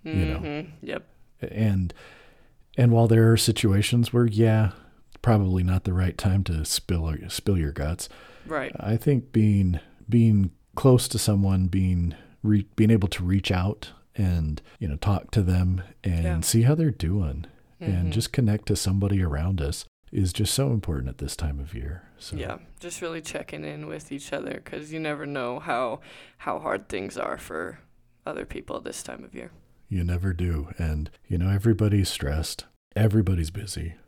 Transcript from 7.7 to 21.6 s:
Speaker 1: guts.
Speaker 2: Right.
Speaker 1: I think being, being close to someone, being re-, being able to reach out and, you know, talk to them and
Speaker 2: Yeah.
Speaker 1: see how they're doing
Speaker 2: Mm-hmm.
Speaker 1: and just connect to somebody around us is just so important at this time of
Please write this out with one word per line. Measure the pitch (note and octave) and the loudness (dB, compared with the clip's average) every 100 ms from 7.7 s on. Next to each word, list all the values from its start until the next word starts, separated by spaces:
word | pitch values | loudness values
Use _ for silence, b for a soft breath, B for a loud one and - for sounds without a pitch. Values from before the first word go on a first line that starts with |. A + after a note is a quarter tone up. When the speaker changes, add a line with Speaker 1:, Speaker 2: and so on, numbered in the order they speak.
Speaker 1:
guts. | - D2 F2 - B B B - | -2 -4 -4 -8 B B B -8
Speaker 2:
Right. | D#3 C3+ - | -6 -6 -8
Speaker 1:
I | G2+ A2+ | -2 0
think | - C3+ - | 2 0 2
being, | A2+ G#2+ G2+ F#2 E2+ B B - | 2 4 4 2 0 B B 0
being | A#2 A#2 G#2 F#2+ - _ - | 4 6 6 2 -4 _ 2
close | C#3 B2 - | 6 6 4
to | A2 | -2
someone, | - G2+ G2 F#2+ F#2 | 2 2 4 2 2
being | F#2+ F#2 F2+ E2+ D#2+ B B | 2 2 2 0 -4 B B
re-, | G#2+ G#2 G2 - | 2 2 0 2
being | A2 | 4
able | A2+ F#2 | 4 2
to | - | -2
reach | F2+ G2 - | 0 0 2
out | F2+ F#2 G#2+ - - _ - | 0 0 -4 -12 -20 _ -2
and, | F#2+ F2 D#2 D2+ B B | 0 0 -2 -4 B B
you | F#2 | -6
know, | C#2+ | -2
talk | - G2 - | 0 0 0
to | A#2 | 0
them | F2+ F2+ F2+ F#2 F2+ - | 2 2 2 0 -4 -8
and | G2 E2+ | -2 0
Speaker 2:
Yeah. | E2 E2 | 0 0
Speaker 1:
see | D#2+ A2+ | 0 2
how | A#2 | 4
they're | D#3 D#3+ | 4 0
doing | A2 D#2+ G2+ E2 C#2 D#2+ - _ _ | 0 -2 0 -2 -4 -10 -18 _ _
Speaker 2:
Mm-hmm. | D#3+ | -2
Speaker 1:
and | F#2 F2 | 0 0
just | F#2+ A2+ | -2 -2
connect | - A#2 G#2+ - | 0 0 0 0
to | G#2 | -2
somebody | - G2 G2 G2 | 0 0 2 0
around | F2 C#2+ E2+ F#2+ | 0 -2 -2 -2
us | C#2+ - - _ _ | -2 -6 -12 _ _
is | - F#2 | -2 -2
just | - G#2+ | 0 -2
so | - C#3 | 0 0
important | A#2 - D2 C2 | 0 -2 -4 -6
at | C2 | -8
this | C#2 | -10
time | - D#2 | -6 -6
of | C#2+ | -4